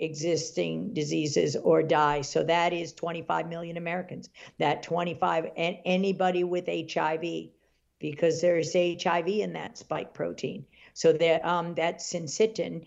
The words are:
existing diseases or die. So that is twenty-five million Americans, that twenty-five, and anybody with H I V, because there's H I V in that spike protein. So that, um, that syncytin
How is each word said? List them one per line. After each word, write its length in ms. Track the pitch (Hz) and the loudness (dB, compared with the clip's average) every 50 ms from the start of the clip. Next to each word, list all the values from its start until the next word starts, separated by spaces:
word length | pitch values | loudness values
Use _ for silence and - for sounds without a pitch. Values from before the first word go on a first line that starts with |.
existing 920 | - 160 147 143 151 170 165 156 - - - - 175 170 160 160 175 202 - | -6 -6 -4 -2 0 0 0 0 0 -4 -2 -2 -2 -2 -2 -4 -4 -4 -2
diseases 640 | 156 151 147 160 165 156 151 143 175 165 147 139 | -4 -2 0 0 -2 0 0 2 2 2 2 0
or 260 | - - - 165 160 160 | 0 4 4 4 4 4
die. 400 | 143 165 151 151 147 147 147 139 | 4 4 4 4 4 2 0 -2
So 200 | - - 160 156 | -2 0 0 2
that 280 | 147 165 170 170 175 175 | 2 2 2 2 2 0
is 200 | 170 175 160 - | -2 -6 -8 -8
twenty-five 560 | - - 170 170 170 160 - 170 165 165 165 | -8 -6 -6 -6 -6 -4 -2 -2 -2 -2 -4
million 280 | 165 165 170 170 170 | -6 -8 -8 -8 -8
Americans, 540 | 170 170 165 170 185 180 - - - - - _ - - - _ _ | -8 -6 -4 -4 -4 -6 -8 -10 -14 -14 -18 _ -20 -20 -20 _ _
that 240 | 160 147 151 156 - | 0 0 0 0 -2
twenty-five, 680 | - 165 170 175 175 165 - - 180 170 165 160 - - | -2 -2 0 0 -2 -2 0 0 2 2 2 0 -2 -4
and 200 | - 170 170 175 175 - | -2 -2 -2 -2 -4 -2
anybody 580 | 180 185 185 196 196 190 185 185 185 180 180 180 | 0 2 2 2 0 2 2 2 2 2 2 0
with 260 | 175 175 180 180 175 | 0 0 -2 -2 -2
H 280 | 170 175 160 160 - | -4 -4 -4 -4 -2
I 220 | 170 160 156 160 165 | 0 0 0 0 -2
V, 340 | 170 170 165 160 160 160 _ _ _ _ _ _ _ _ _ _ | -4 -4 -6 -6 -8 -10 _ _ _ _ _ _ _ _ _ _
because 400 | - 151 143 - - 165 156 147 | -8 -8 -4 2 2 2 2 4
there's 340 | 175 175 175 165 156 151 - | 4 4 4 4 2 2 2
H 320 | 180 175 175 170 175 - | 2 2 2 0 0 0
I 160 | 185 170 175 170 | 0 0 2 0
V 200 | 175 202 214 196 | 0 0 0 -2
in 100 | 185 165 | -2 -4
that 260 | 165 151 - - - | -8 -10 -10 -12 -16
spike 360 | - _ 156 156 - - - | -8 _ -6 -6 -6 -8 -6
protein. 500 | - - 170 170 - - - 170 190 - - _ _ - - _ | -6 -6 -4 -4 -4 -6 -6 -6 -8 -14 -16 _ _ -20 -20 _
So 180 | - - 165 160 | 2 4 6 6
that, 320 | 151 170 165 160 165 165 | 6 6 6 4 4 2
um, 300 | 165 175 175 170 170 170 | 0 0 0 0 -2 -2
that 240 | 165 160 170 - - | 0 0 0 -2 -4
syncytin 880 | - - - 175 165 151 - - 214 220 220 - 170 170 170 165 165 | -10 -8 -6 -6 -6 -6 2 2 2 2 2 -2 -4 -4 -4 -10 -10